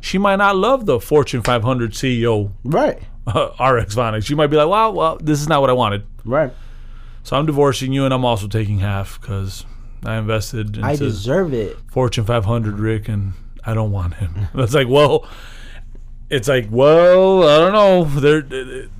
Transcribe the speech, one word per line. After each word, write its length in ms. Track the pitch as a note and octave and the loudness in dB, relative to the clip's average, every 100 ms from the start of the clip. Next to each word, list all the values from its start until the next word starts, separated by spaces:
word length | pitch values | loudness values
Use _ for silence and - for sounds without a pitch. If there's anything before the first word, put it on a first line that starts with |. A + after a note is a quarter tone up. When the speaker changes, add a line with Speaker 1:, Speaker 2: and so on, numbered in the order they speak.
Speaker 1:
She 180 | - G3 | -6 0
might 180 | G3+ G3 | 2 2
not 200 | G3+ G3 | 2 2
love 300 | G3+ C4+ G#3 | 2 2 2
the 120 | B2 | -2
Fortune 440 | - D3+ C3 B2+ | 2 2 2 0
five 200 | A2 B2 | 0 0
hundred 320 | A#2 B2+ A#2 | 0 0 -2
C 280 | - C3+ B2 | -4 -2 0
E 40 | A#2 | 2
O, 260 | A2 G2+ G2 | 0 -2 -6
Speaker 2:
Right. 360 | A#2+ F#3 C#4+ - - - - | -2 0 0 -2 -10 -12 -4
Speaker 1:
uh, 220 | - C3+ - | -2 -2 0
R 200 | C3 A#2+ | 2 2
X 160 | G2 | 0
Vonnegut. 300 | G#2+ A#2 G#2+ | -2 -2 -2
She 100 | G#2 | -2
might 140 | D3 D3 | 0 2
be 80 | D3+ | 4
like, 100 | D#3 | 4
"Wow, 220 | G3+ A3 | 4 2
well, 280 | F3 D#3+ - | 0 -2 -2
this 200 | D3+ D3 | -2 0
is 80 | D3+ | 2
not 120 | D3+ | 2
what 100 | C3+ | 4
I 40 | |
wanted." 280 | B2+ A2 G2+ - - | 4 2 -2 -6 -12
Speaker 2:
Right. 260 | A2 C#3 C#3+ - - - - - - - | -4 -2 -2 -4 -16 -16 -16 -16 -16 -16
Speaker 1:
So 120 | - C3 | -4 -2
I'm 100 | D#3 | 0
divorcing 460 | C#3+ C#3+ B2+ C3 | 2 2 2 -2
you, 120 | C3+ | 0
and 80 | C3+ | 0
I'm 120 | C3 | 2
also 240 | B2 A2+ G2 | 0 0 -2
taking 320 | A2 G#2+ G2+ | -2 -2 0
half 400 | G2+ G2 F#2+ - | -2 -2 -6 -10
'cause 440 | - G2 F#2+ - - - - - | -8 -6 -6 -8 -14 -14 -16 -12
I 120 | A2+ A2 | -6 -4
invested 600 | G#2+ A2 - A2+ G#2+ G#2+ | -2 -2 -2 -6 -6 -4
Speaker 2:
I 100 | A2+ | -2
Speaker 1:
into 120 | D3 | -2
Speaker 2:
deserve 480 | C#3 G2 G#2+ D#3+ F3+ | -2 -4 -2 0 0
it. 240 | B2 G2+ - - | -2 -4 -8 -8
Speaker 1:
Fortune 360 | B2+ B2 - | -2 0 0
five 200 | G#2+ A#2+ | 0 0
hundred, 360 | G2+ A#2+ A2 G2+ | 0 0 -2 -2
Rick, 280 | A2 A2 G#2+ | -2 -2 -4
and 260 | G#2+ G2 F#2 - - | -4 -4 -8 -14 -12
I 100 | - | -4
don't 180 | A2+ A2 | -2 -2
want 220 | G2 F2 | -2 -4
him. 340 | - F#2 E2+ G2+ | -6 -6 -4 -6
<laughs> 40 | C#3+ | -2
That's 180 | A#2+ | 0
like, 140 | C#3+ B2 | 2 2
well, 360 | C#3 C#3+ D3+ - - - - - - - - - - - | 4 4 2 -2 -12 -16 -16 -16 -16 -16 -16 -16 -16 -6
it's 200 | C#3+ A2 | -2 0
like, 180 | C3 G#2+ | 0 0
well, 760 | A2+ C#3+ E3 F3 F#3 F#3+ F#3+ D#3+ | 4 6 8 8 8 6 6 6
I 100 | D3+ | 6
don't 140 | F3 | 6
know. 320 | G#3+ G3+ F#3 D#3+ C#3+ | 6 6 6 2 2
There, 680 | C#3+ D#3 C3+ C3 C3 C3 B2+ - | 4 2 0 -8 -10 -12 -14 -14